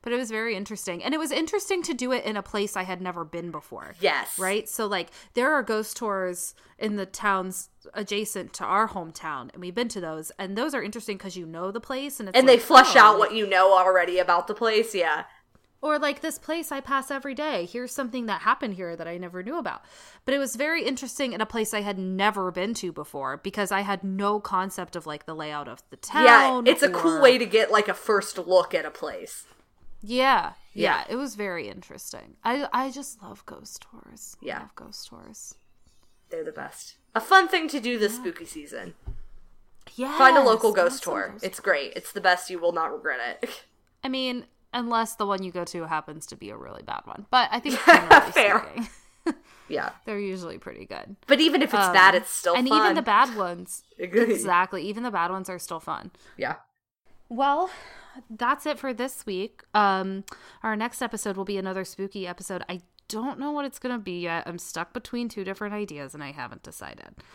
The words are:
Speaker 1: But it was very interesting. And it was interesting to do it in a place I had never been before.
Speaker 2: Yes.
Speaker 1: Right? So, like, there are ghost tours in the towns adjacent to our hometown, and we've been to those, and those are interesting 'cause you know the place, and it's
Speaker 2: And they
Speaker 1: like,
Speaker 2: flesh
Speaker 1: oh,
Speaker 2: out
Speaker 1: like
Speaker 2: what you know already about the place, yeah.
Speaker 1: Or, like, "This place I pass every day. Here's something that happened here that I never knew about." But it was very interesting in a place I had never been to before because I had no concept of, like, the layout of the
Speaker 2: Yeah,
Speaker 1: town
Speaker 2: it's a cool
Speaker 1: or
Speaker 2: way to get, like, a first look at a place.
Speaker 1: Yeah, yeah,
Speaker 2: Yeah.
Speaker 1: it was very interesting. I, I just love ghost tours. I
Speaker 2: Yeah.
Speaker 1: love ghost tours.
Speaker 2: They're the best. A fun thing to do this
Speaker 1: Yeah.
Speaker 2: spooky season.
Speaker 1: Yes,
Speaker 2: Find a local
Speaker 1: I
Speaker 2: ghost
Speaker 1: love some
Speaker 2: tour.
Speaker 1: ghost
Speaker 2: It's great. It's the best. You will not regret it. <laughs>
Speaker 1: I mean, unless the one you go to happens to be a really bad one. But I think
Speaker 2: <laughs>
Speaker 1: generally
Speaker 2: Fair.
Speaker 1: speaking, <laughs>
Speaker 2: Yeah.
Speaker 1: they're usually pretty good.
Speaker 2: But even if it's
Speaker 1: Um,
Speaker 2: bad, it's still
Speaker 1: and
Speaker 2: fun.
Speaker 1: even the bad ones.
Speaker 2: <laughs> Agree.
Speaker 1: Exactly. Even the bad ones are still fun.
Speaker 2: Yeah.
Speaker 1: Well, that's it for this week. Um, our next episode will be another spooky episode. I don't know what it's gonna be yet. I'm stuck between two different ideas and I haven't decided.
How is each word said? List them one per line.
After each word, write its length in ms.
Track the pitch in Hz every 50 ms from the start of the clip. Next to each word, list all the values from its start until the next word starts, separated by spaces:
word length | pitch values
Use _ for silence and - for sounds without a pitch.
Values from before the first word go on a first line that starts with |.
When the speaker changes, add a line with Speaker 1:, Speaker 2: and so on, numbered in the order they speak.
Speaker 1:
But 100 | - 240
it 40 | 240
was 140 | 247 262 220
very 260 | 220 220 226 233 220
interesting. 480 | 185 202 - 214 196 - 196 175 175 -
And 100 | 240 294
it 40 | 311
was 120 | 320 285
interesting 520 | 294 330 320 320 - 403 - - 392 359 320
to 100 | - 302
do 160 | 240 247 254
it 120 | 262 240 -
in 120 | 214 214
a 60 | 208
place 340 | 190 - - 208 202 202 -
I 60 | 196
had 180 | 185 185 185 175
never 240 | 185 185 175 175 165
been 260 | 156 170 170 170 175
before. 420 | 160 151 - - 123 90 - 78 - -
Speaker 2:
Yes. 360 | 185 180 151 135 - - - -
Speaker 1:
Right? 300 | 185 185 202 220 220 -
So, 180 | - - 220
like, 240 | 202 202 180 170 - - - - _ _
there 180 | 240 247 294
are 100 | 311 285
ghost 340 | 226 202 220 214 220 214 -
tours 580 | - 240 214 196 190 185 185 180 175 - - - _ _ _ _ -
in 180 | - 220 208
the 100 | 202 190
towns 640 | 190 - - - 208 196 190 185 185 185 - - _ _ _ _ - -
adjacent 580 | 220 208 - 202 208 214 - - 196 - - -
to 100 | - -
our 240 | - 185 202 226 214
hometown, 600 | - 190 170 165 160 - - 160 147 131 123 143
and 80 | - 180
we've 140 | 180 180 180
been 140 | 226 247 226
to 120 | - 202
those, 300 | 175 160 160 160 - - - -
and 180 | 196 190 196 214
those 160 | 262 311 277
are 80 | 254
interesting 360 | - 208 214 233 214 - 202 196
'cause 180 | - 196 180
you 100 | 185 170
know 240 | 160 165 165 180 190
the 100 | 202 220
place, 380 | - - 262 262 277 285 262 -
and 80 | 220 190
it's 80 | 185 254
Speaker 2:
And 100 | 262 262
they 60 | 247
Speaker 1:
like, 80 | 233
Speaker 2:
flesh 340 | - - - 254 - - -
Speaker 1:
oh, 40 | 247
Speaker 2:
out 180 | 214 214 208 196
Speaker 1:
like 120 | 214 -
Speaker 2:
what 60 | 214
you 100 | 226 208
know 300 | 196 190 185 190 196 196
already 420 | 185 180 190 185 180 170 180 180 180
about 280 | 175 175 175 175 - -
the 60 | 208
place, 400 | - 240 220 220 214 226 220 -
yeah. 300 | 190 170 156 151 160 165 - _ _ _ _ _ _ _ _ _ _ -
Speaker 1:
Or, 140 | 302 302 294
like, 220 | 294 285 285 285
"This 180 | - 320 294 -
place 320 | - - 311 339 320 -
I 80 | 294 269
pass 300 | 262 - 277 269 262 -
every 240 | 285 269 269 277 262
day. 320 | 254 294 311 269 185 175
Here's 240 | 175 - 240 247 247
something 360 | - - 269 233 226 254 233
that 160 | 220 196 -
happened 320 | - 214 208 - 285 226 196
here 200 | 180 185 170 170
that 140 | 165 165 165
I 100 | 170 175
never 240 | 180 175 180 185
knew 140 | 180 220 311 349
about." 240 | 247 180 - - - - - - - - - - _
But 80 | -
it 60 | 262 285
was 160 | 269 233 -
very 300 | 226 294 311 330 339 -
interesting 480 | 262 269 240 277 247 - - 277 254
in 80 | 202 214
a 60 | 220
place 280 | 214 - 226 220 - -
I 60 | 208
had 180 | 202 208 202 185
never 540 | 185 185 185 185 196 214 202 202 190 180
been 200 | 175 180 185 214 233
to 180 | - - 175
before 460 | 160 - 147 - - 143 135 131 139 156
because 340 | - 196 - 214 202 185
I 80 | 208 190
had 240 | 202 196 202 185 -
no 340 | 196 190 190 202 202 208 214
concept 560 | 202 - 202 185 190 196 - - 180 175 -
of, 120 | 170 156 160
like, 180 | 151 147 -
the 80 | - 160
layout 320 | 156 156 151 151 147 143
of 160 | 120 117 - _ _
the 80 | - _ - - -
Speaker 2:
Yeah, 80 | 302
Speaker 1:
town 440 | - 240 233 - 269 269 254 247 240 247
Speaker 2:
it's 160 | 330 - 285
a 40 | 277
cool 280 | 175 - - 330 320 -
Speaker 1:
or 20 |
Speaker 2:
way 160 | 277 247 254
to 80 | 247 240
get, 260 | 190 196 220 214 -
like, 160 | 214 208 208 208
a 60 | 175
first 440 | - - - 214 - - - - 190
look 360 | 165 165 185 180 170 - -
at 100 | 165 151
a 80 | 156
place. 520 | - - - 151 110 90 - - - - - _ - _ _ _ _ _ - - - -
Speaker 1:
Yeah, 520 | - 202 240 254 262 269 262 196 - - - - - -
yeah, 260 | - - - 185 156 -
Speaker 2:
Yeah. 60 | - -
Speaker 1:
it 80 | 214
was 180 | 247 285 262 208
very 340 | 202 208 196 175 165 127 101
interesting. 680 | - 185 180 - - - - - - - - - - _ -
I, 240 | 233 247 285 285 -
I 180 | - 247 262 269
just 280 | 247 285 269 - - _
love 240 | 196 190 196 - _
ghost 360 | - - - - - - - - -
tours. 460 | - - - - - - - - - _
I 60 | -
Speaker 2:
Yeah. 120 | - - -
Speaker 1:
love 140 | - - _
ghost 320 | - - - - - - -
tours. 480 | - - - - 220 - - - - _ _ _ _ _ _ _ _ - _ _ _ _ _ _
Speaker 2:
They're 140 | - 165 156
the 80 | 156
best. 420 | 156 151 139 139 - - - - - _ _ _ _
A 40 | -
fun 280 | - - 381 381 381 -
thing 180 | - 349 320
to 140 | 302 - 285
do 180 | 214 247 247 220
this 140 | 214 208 226
Speaker 1:
Yeah. 40 | 247
Speaker 2:
spooky 240 | 254 190 165 - 165
season. 500 | - - 156 143 147 - 117 92 - - _ - - - - - - - - - - - - _ _ - - - - -
Speaker 1:
Yes, 200 | - 254 277 294
Speaker 2:
Find 200 | 320 269 262 262
a 60 | 277
local 300 | 269 247 220 220 226 214
Speaker 1:
I 40 | 202
Speaker 2:
ghost 160 | 190 175 175 -
Speaker 1:
love 80 | -
some 100 | - 175 151
Speaker 2:
tour. 140 | 101 98 -
Speaker 1:
ghost 120 | - - -
Speaker 2:
It's 140 | 190 - -
great. 320 | - 196 170 143 139 - -
It's 160 | - - -
the 80 | - 160
best. 300 | 175 185 180 175 - -
You 100 | 185 170
will 120 | 165 170
not 200 | 170 165 165 -
regret 260 | - - - 156 135 123 120 120 - -
it. 220 | - - - - - _ _ _
<laughs> 220 | _ _ _ _ -
Speaker 1:
I 40 | 262
mean, 380 | 262 262 262 254 247 247 - _ _ _ _ _ -
unless 420 | 247 233 233 233 226 226 226 -
the 100 | - 214
one 160 | 202 196 190
you 100 | 190 180
go 120 | 170 180 175
to 200 | 175 - 175 165
happens 380 | 160 165 156 151 - 151 160 -
to 80 | - -
be 120 | - - 101
a 60 | 107
really 260 | - - - - -
bad 200 | - - - - -
one. 220 | - - - 202 _
But 180 | - 254 233 -
I 80 | 214 -
think 180 | - - 254 -
Speaker 2:
<laughs> 40 | -
Speaker 1:
generally 460 | - 320 - - - 392 294 - -
Speaker 2:
Fair. 340 | - 320 226 202 196 - - -
Speaker 1:
speaking, 160 | - 226 226 - - - _ _ _ _ _ 339 - - _ _
<laughs> 160 | - - - -
Speaker 2:
Yeah. 220 | - 143 65 - - - _
Speaker 1:
they're 120 | 220 214 202
usually 380 | 202 196 185 185 175 165 - -
pretty 280 | - - - - -
good. 300 | - - - - - 202 _ _
Speaker 2:
But 140 | - 285 247
even 200 | 311 311 285 277
if 120 | 277 - -
it's 80 | 208
Speaker 1:
Um, 100 | 196 180
Speaker 2:
bad, 220 | 180 190 185 196 190
it's 160 | 180 - -
still 240 | - - - 180 175
Speaker 1:
and 120 | 247 247
Speaker 2:
fun. 140 | 262 220 214
Speaker 1:
even 120 | 214 208 180
the 60 | -
bad 340 | 240 233 208 214 262 262 233
ones. 460 | 214 190 175 175 175 180 - - - _ _
Speaker 2:
<laughs> 80 | _ -
Agree. 220 | 180 180 175 226 233 226
Speaker 1:
Exactly. 500 | 208 170 - 196 175 175 185 185 202 185 151
Even 180 | 202 208 226
the 80 | 240 247
bad 200 | 202 175 170 175
ones 200 | 185 190 185 -
are 80 | 180 175
still 200 | - - 170 160
fun. 300 | - - 151 - - - _ _ _ - - -
Speaker 2:
Yeah. 180 | - 123 - - - _ _ _ _ _ _ _ _ _ - - - _
Speaker 1:
Well, 420 | 240 226 269 285 285 311 370 370 - - - - - - - - - 262 - _
that's 340 | 226 - 240 240 285 285 -
it 120 | 311 285 -
for 160 | - 269 247
this 320 | 226 247 269 - - -
week. 360 | 220 190 185 196 202 _ - - _ -
Um, 500 | 208 208 196 190 190 190 190 190 196 196 - - - - - - _
our 120 | - 226 220
next 260 | 208 220 240 - -
episode 340 | 262 220 - 214 - 214 190
will 80 | 190 196
be 140 | 190 202 190
another 260 | 190 190 185 190 185
spooky 420 | - - - 196 196 - 202 185
episode. 360 | 175 175 - 190 - 190 175 - -
I 120 | 180 180 _ _ _ _ _ -
don't 300 | - 214 240 277 262 -
know 120 | 269 294
what 140 | 302 294 277
it's 120 | 269 277 -
gonna 200 | - 247 247 233
be 220 | 202 190 175 175
yet. 240 | 175 170 165 170 -
I'm 120 | - 170 175
stuck 340 | - - - 165 170 _ _
between 340 | 247 - - - 240 240 226
two 160 | - 208 190
different 300 | 185 196 - 214 208 208
ideas 400 | 208 208 - 151 143 139 131 -
and 80 | 147 151
I 80 | 139
haven't 300 | 147 147 123 117 - -
decided. 520 | - - - - 92 67 - - - - - - - _